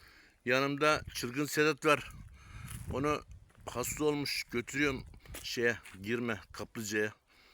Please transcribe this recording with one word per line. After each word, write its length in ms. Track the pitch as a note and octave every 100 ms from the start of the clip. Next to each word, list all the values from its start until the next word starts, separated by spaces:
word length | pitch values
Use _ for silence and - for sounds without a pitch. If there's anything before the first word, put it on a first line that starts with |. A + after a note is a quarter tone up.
| - - - _
Yanımda 580 | A#2+ B2+ C#3 C#3+ D3+ D#3 -
çılgın 320 | - A#2+ B2+ D3
Sedat 380 | - D3+ D3
var. 260 | D#3 C#3+ - - - - - - - - -
Onu 300 | B2 D3 D3 - - - - -
hasta 340 | A#2 B2 -
olmuş 400 | D3+ D3 C#3 -
götürüyorum 600 | - A#2+ A#2 C3+ D3 C3 - - - -
şeye, 340 | - - A#2 G#2+ - F#2
girme 380 | G2 A#2 B2 G#2 -
Kaplıca'ya. 600 | - G#2 - G#2+ G#2+ G#2+ - _ _ -